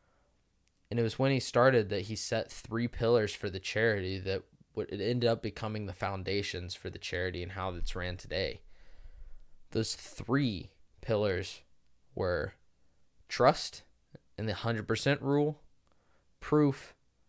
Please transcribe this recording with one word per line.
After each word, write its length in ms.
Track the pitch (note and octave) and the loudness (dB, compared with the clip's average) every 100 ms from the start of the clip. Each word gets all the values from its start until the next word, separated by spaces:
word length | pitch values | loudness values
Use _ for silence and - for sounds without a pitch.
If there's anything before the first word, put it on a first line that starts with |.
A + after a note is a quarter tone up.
| _ _ _ _ _ _ _ _ _ | _ _ _ _ _ _ _ _ _
And 80 | A#2 | 0
it 40 | |
was 140 | A2+ - | 0 2
when 140 | C3+ | 2
he 80 | C3 | 2
started 480 | - A#2+ C3 B2 G2 | 2 6 8 6 4
that 140 | G#2 | -2
he 140 | G2+ G#2+ | -4 -6
set 340 | - A2 - | -2 -2 -2
three 380 | - - A2+ A#2+ | -10 -6 -2 -2
pillars 440 | - A#2 A#2+ G#2 | 0 4 4 4
for 160 | - G#2 | -2 -6
the 100 | F#2 | -6
charity 600 | - G#2+ A2+ G#2 F#2 F#2+ | -4 2 2 2 -2 -4
that 240 | F#2+ F#2+ - _ _ - | -2 -4 -6 _ _ -6
would, 160 | - | -4
it 80 | G2+ | -2
ended 300 | G2+ B2 A#2 | 0 2 4
up 120 | A2+ | 2
becoming 440 | A2 - A2 G#2+ G2+ | -2 -6 -4 -4 -6
the 80 | |
foundations 840 | F2 G2 F#2+ F#2 G2+ G2 F2+ F2+ - | -4 -4 -4 -2 0 0 -4 -8 -8
for 140 | F#2+ | -8
the 80 | - | -10
charity 440 | - F2+ F#2 F2 | -4 -2 -2 -4
and 100 | F2+ | -6
how 200 | F#2+ F#2 | -4 -4
it's 220 | F2 - F#2 | -2 -2 0
ran 220 | F2+ F2+ | -4 -6
today. 420 | - F2 D#2+ - - - - - - - - - - - - | -4 -4 -2 -6 -14 -20 -18 -16 -16 -14 -12 -14 -14 -20 -4
Those 240 | A2+ A2 - | -2 0 -4
three 760 | - - A2 C3+ C3 F#2 - - - - | -8 -10 0 2 2 -2 -8 -18 -20 -10
pillars 600 | - G#2+ G#2 F#2 F#2+ - - - _ - _ | -2 2 2 0 -4 -10 -18 -20 _ -20 _
were 400 | - F#2 E2+ F#2+ - - _ _ _ _ _ - | -2 0 0 -2 -8 -20 _ _ _ _ _ -6
trust 540 | - B2+ - - - - _ _ - _ - | 6 6 6 -2 -10 -18 _ _ -20 _ -6
and 120 | A2 | -4
the 40 | |
hundred 340 | F#2+ A2+ A2+ G2 | -2 -2 -2 0
percent 340 | A2 C#3 C#3+ | 0 2 0
rule, 400 | C3+ C#3+ D3 D3 - _ _ _ _ _ _ _ | 2 2 2 -2 -14 _ _ _ _ _ _ _
proof, 520 | - D3+ D3 C#3 - - _ _ | 2 6 6 2 -8 -20 _ _